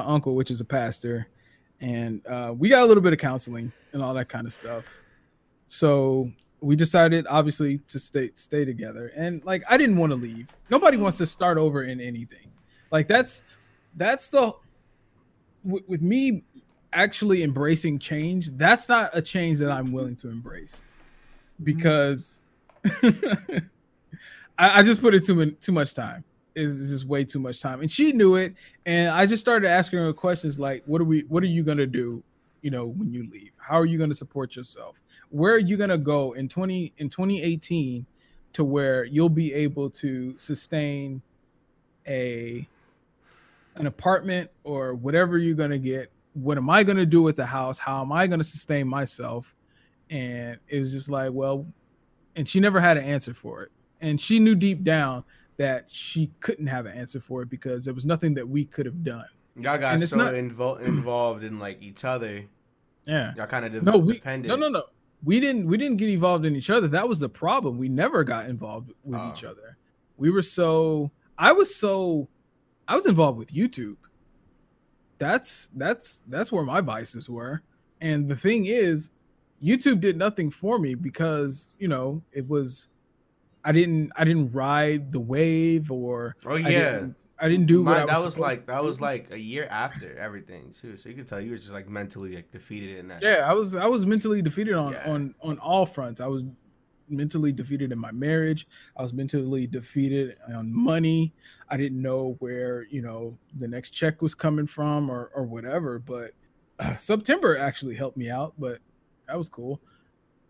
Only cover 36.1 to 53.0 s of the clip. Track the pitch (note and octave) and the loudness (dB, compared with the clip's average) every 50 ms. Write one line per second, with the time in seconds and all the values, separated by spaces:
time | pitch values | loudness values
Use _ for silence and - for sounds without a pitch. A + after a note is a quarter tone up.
36.1 | D3 D3 C3+ C3 A#2 C3 C3+ C3+ - F3 F#3 F#3+ F#3 F#3 F3 - - - D3+ C3+ | 0 0 0 -2 -4 -6 -8 -6 -4 -4 -4 -4 -4 -4 -6 -6 -8 -8 -10 -8
37.1 | - - F#3 G3 G3+ F#3+ F#3 E3+ E3 D#3 - - F3 E3 D3 C3 B2 A#2+ B2+ - | -4 -2 -2 0 0 0 0 -2 -2 -2 -4 -4 -2 -2 -2 -2 -4 -8 -10 -12
38.1 | _ _ _ _ _ - - _ - - D3+ C#3 C#3 C#3+ C#3 C3+ C3 C3 A#2+ A#2+ | _ _ _ _ _ -20 -20 _ -4 -2 0 0 2 2 2 2 2 2 0 0
39.1 | C#3+ D3+ E3 E3+ D#3 D#3+ E3 D3+ C3+ D3 D3+ D3 C#3 C#3+ C#3 C3+ - - - C#3 | 2 4 4 4 4 2 0 0 0 0 0 -2 -2 -2 -6 -6 -6 -6 -6 -4
40.1 | C3 B2+ B2+ B2+ C3 - - - D3 - - - E3+ D#3 D3 D3 C#3+ C#3+ C#3 C#3 | -4 -4 -6 -8 -10 -10 -10 -8 -8 -8 -8 -6 -4 -2 -2 -2 -4 -6 -6 -8
41.1 | C3+ C3 - _ _ _ _ _ _ _ _ _ _ _ _ _ _ _ _ - | -10 -12 -14 _ _ _ _ _ _ _ _ _ _ _ _ _ _ _ _ -6
42.1 | C#3 C3 B2 B2 A#2+ A#2 A#2 A#2 A#2+ A#2+ C#3 - _ _ _ _ _ _ _ _ | -4 -4 -4 -4 -6 -6 -8 -10 -10 -10 -12 -14 _ _ _ _ _ _ _ _
43.1 | _ _ _ _ _ _ _ _ _ _ _ _ _ - D3+ C#3+ - - - F3+ | _ _ _ _ _ _ _ _ _ _ _ _ _ -8 -6 -6 -6 -2 0 2
44.1 | F#3+ F#3 - F#3+ F3+ F3+ E3+ - _ _ - D3 D3 C3+ C3 C3 B2+ B2 A#2+ C#3 | 2 2 0 -2 -4 -4 -4 -8 _ _ -10 -8 -6 -4 -4 -6 -6 -6 -2 0
45.1 | D3 E3+ F#3 F3 F3 E3+ E3+ E3 D#3+ D3+ D3+ C#3+ C#3+ C#3 C3 B2+ C3 C3 B2+ - | 2 4 4 4 2 2 2 2 2 0 0 0 -2 -2 -2 -2 -4 -4 -6 -10
46.1 | _ _ _ _ - D3+ B2+ C#3+ D3 C#3 B2+ C#3 F3 G#3 G#3+ F#3+ G3 F#3+ F3+ D#3+ | _ _ _ _ -10 -6 -4 -2 0 0 2 4 6 6 6 6 4 4 4 6
47.1 | D#3+ E3+ E3 D#3 D3+ - B2+ A#2+ C3 C3+ C3 C3 C3+ - - C#3 C3+ C3+ C3+ C3+ | 6 6 6 6 4 0 -2 -4 -4 -4 -4 -4 -6 -6 -6 -4 -4 -4 -4 -2
48.1 | D3 E3+ F#3 F#3+ F3 E3 D3+ - - D3+ - - D3+ C#3+ C#3 B2+ C3 C#3 C#3 C3 | 0 2 2 2 2 0 -2 -2 -6 -8 -4 -2 -2 0 0 0 -2 -2 -4 -4
49.1 | - - A#2+ A#2+ A#2 A#2+ A#2+ - - _ _ _ _ _ _ _ _ _ _ - | -6 -8 -8 -8 -8 -8 -10 -12 -18 _ _ _ _ _ _ _ _ _ _ -10
50.1 | D#3+ C#3 B2+ B2 B2 A#2+ A#2+ A#2+ A#2 A2+ _ - D3 C#3+ C3+ C3 C3+ C3+ C#3 C#3+ | -8 -8 -6 -6 -8 -8 -8 -10 -12 -14 _ -6 -4 -4 -2 -4 -4 -8 -8 -6
51.1 | C#3+ C3+ C3 C3 B2+ C3+ C3+ C3+ C#3 C#3 D3 E3+ - _ _ _ _ _ _ _ | -4 -4 -4 -4 -4 -2 -2 -2 -2 -4 -6 -10 -16 _ _ _ _ _ _ _
52.1 | _ _ _ _ - E3 C#3+ - - F#3+ G3 G#3 F#3+ F#3 E3+ F3 D#3+ D3 | _ _ _ _ -8 -6 -4 0 2 4 4 6 6 6 6 6 6 4